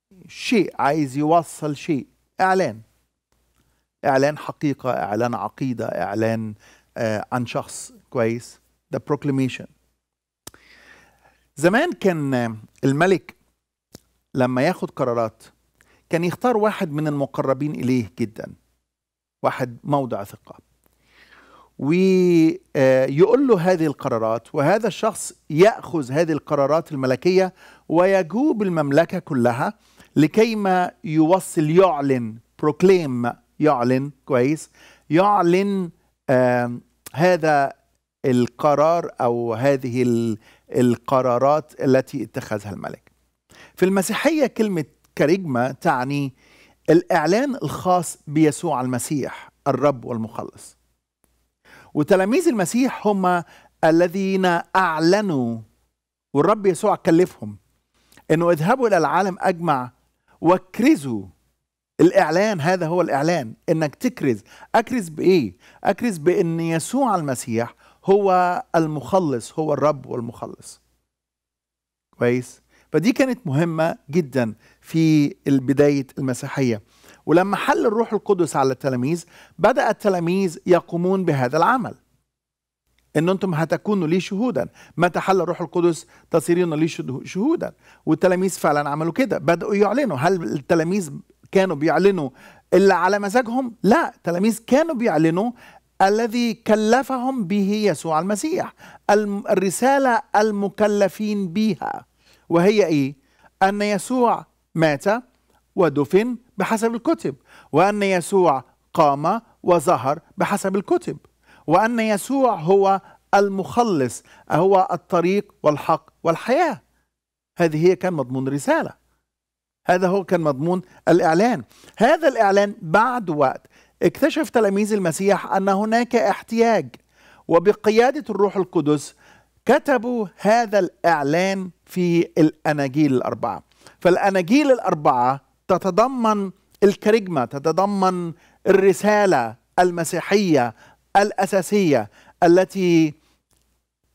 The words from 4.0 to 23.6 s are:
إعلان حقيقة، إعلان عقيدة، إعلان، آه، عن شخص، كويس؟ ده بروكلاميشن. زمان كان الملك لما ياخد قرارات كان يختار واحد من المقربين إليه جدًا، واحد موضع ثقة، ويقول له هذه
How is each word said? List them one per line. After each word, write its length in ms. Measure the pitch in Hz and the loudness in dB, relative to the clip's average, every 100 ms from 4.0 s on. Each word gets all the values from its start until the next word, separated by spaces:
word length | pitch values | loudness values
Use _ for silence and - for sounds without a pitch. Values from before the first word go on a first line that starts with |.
| 139 | 0
إعلان 320 | 135 139 147 | 2 2 -2
حقيقة، 540 | - - 147 135 127 | -12 -4 -4 -4 -4
إعلان 420 | 120 95 107 120 | -4 -4 -4 -4
عقيدة، 520 | 110 104 - 135 117 113 | -4 -8 -8 -8 -6 -6
إعلان، 680 | - 92 107 110 113 110 107 _ _ _ - | -6 -6 -2 -2 -2 -8 -12 _ _ _ -6
آه، 280 | 113 107 - | -4 -4 -6
عن 140 | 123 117 | -6 -6
شخص، 480 | 143 - - - 247 _ | -8 -10 -16 -18 _ _
كويس؟ 500 | 127 113 117 - - _ _ - | -2 -2 -2 -10 -20 _ _ -10
ده 100 | - - | -10 -6
بروكلاميشن. 580 | 143 143 135 127 - - _ _ _ _ _ _ _ - _ _ - - - _ _ _ _ _ - | -4 -2 -2 -2 -6 -16 _ _ _ _ _ _ _ -20 _ _ -20 -20 -20 _ _ _ _ _ -2
زمان 360 | 165 226 339 | 0 2 -2
كان 640 | 208 196 165 139 123 117 110 117 - | -2 -2 -2 -2 -2 -4 -8 -16 -4
الملك 520 | 139 143 180 180 - _ _ _ _ _ _ - _ _ _ - | -2 0 0 0 -4 _ _ _ _ _ _ -20 _ _ _ -2
لما 260 | 127 127 | -2 0
ياخد 300 | 156 185 180 | -2 -2 -8
قرارات 520 | - 127 117 110 _ - _ _ _ _ _ - | -6 -4 -2 -4 _ -20 _ _ _ _ _ -6
كان 140 | 165 | -4
يختار 340 | 170 170 247 220 | -4 -2 -2 0
واحد 340 | 208 - 180 | -2 -2 -6
من 160 | 147 151 | -4 -4
المقربين 640 | 147 139 - 135 131 147 | -4 -6 -4 -4 -2 -4
إليه 400 | - 127 127 104 - | -4 -2 -2 -2 -6
جدًا، 340 | 110 - - - _ _ _ _ _ _ _ - | -8 -8 -16 -16 _ _ _ _ _ _ _ -6
واحد 340 | 131 - 123 117 | -4 -4 -8 -8
موضع 400 | - 143 127 104 | -4 -4 -2 -8
ثقة، 360 | 104 - _ - _ _ _ _ _ _ _ - _ _ _ - | -10 -18 _ -20 _ _ _ _ _ _ _ -20 _ _ _ -8
ويقول 1700 | 139 175 190 185 180 170 160 - _ 151 131 131 131 139 202 247 269 | -2 2 4 4 4 4 4 0 _ 2 4 4 2 2 4 4 4
له 120 | |
هذه 260 | 190 | 2